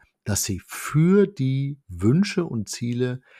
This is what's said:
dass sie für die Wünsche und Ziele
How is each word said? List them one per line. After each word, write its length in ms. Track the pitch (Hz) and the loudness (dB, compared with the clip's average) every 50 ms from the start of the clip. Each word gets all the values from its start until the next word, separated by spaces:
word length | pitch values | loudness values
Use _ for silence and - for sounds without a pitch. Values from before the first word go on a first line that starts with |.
| _ _ _ _ - | _ _ _ _ -6
dass 200 | - 101 - - | -4 -2 -2 -2
sie 160 | - 95 85 - | -4 -6 -6 -8
für 600 | - - - - - - 151 160 180 190 202 196 | -12 -14 -12 -6 -2 2 4 4 6 6 6 4
die 520 | 196 - - 131 131 131 135 139 139 143 - _ - | 2 0 -2 -2 -2 -2 -2 -4 -4 -8 -10 _ -16
Wünsche 560 | 90 85 95 110 135 175 202 202 - 180 170 | -6 0 2 4 4 4 2 0 0 -4 -4
und 240 | - 120 113 98 - | -4 -4 -6 -6 -6
Ziele 520 | - - 120 120 120 120 127 123 123 127 _ _ _ | -8 -6 -6 -4 -2 -2 -2 -2 -4 -6 _ _ _